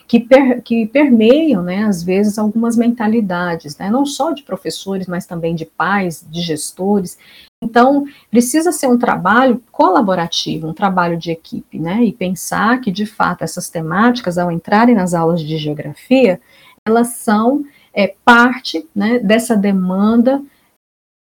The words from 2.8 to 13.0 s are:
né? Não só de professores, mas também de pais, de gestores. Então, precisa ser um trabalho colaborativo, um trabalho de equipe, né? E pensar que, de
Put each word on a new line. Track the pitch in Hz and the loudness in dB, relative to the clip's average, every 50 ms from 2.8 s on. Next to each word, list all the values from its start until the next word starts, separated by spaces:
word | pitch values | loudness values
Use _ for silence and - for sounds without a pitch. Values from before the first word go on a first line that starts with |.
| 240 240 240 - 214 214 220 233 208 185 180 175 180 175 165 165 - 147 151 | 2 2 0 0 0 0 0 0 0 -2 -2 -2 -2 -4 -4 -6 -8 -12 -12
né? | - - 196 | -8 -4 -2
Não | 226 269 277 | 0 0 0
só | 285 285 - 269 330 | -2 -2 -4 -4 -4
de | 302 - - | -4 -6 -8
professores, | - 190 - - 165 - - - 196 196 190 185 | -12 -12 -8 -8 -10 -10 -10 -8 -8 -6 -6 -6
mas | 180 175 175 - | -6 -8 -8 -8
também | - 180 165 165 165 170 | -10 -10 -6 -4 -4 -4
de | 160 156 | -6 -8
pais, | - _ - 160 180 202 202 190 175 156 - - 156 | -10 _ -6 -4 -2 -2 -2 -2 -4 -6 -10 -14 -12
de | 156 170 | -10 -8
gestores. | 175 170 151 151 - - - - 185 196 208 202 180 175 - _ _ - - - - _ _ - | -6 -6 -6 -6 -8 -12 -10 -6 -2 0 0 0 -2 -6 -12 _ _ -20 -20 -20 -20 _ _ -10
Então, | 226 220 - 240 247 262 285 285 285 - - _ _ - | -8 0 2 4 4 4 4 2 -2 -4 -12 _ _ 0
precisa | - 240 240 247 - 311 320 359 | 2 2 2 2 0 0 0 0
ser | - - - | -2 -2 0
um | 254 247 | 0 2
trabalho | 240 240 - - 160 170 185 214 240 269 262 220 - _ _ | 2 2 0 -2 0 2 2 2 4 4 2 0 -2 _ _
colaborativo, | _ - 302 370 381 302 220 190 185 175 170 170 - - - 156 156 156 160 | _ 2 2 4 4 2 2 0 0 -2 -2 -4 -6 -6 -6 -6 -6 -6 -8
um | 160 165 | -8 -6
trabalho | - 208 196 185 180 175 170 170 | -2 -2 0 0 0 0 -2 -2
de | 165 - 170 | -4 -4 -6
equipe, | 165 165 _ - - - - _ - | -8 -8 _ -14 -14 -14 -14 _ -10
né? | - 156 165 190 233 240 | -8 -6 -2 0 0 0
E | 202 - | 0 0
pensar | - 185 180 190 - - - - 175 196 220 247 - | -2 -6 -6 -6 -6 -8 -6 -4 -2 0 0 0 0
que, | 156 202 | -2 -4
de | 175 202 | -4 -4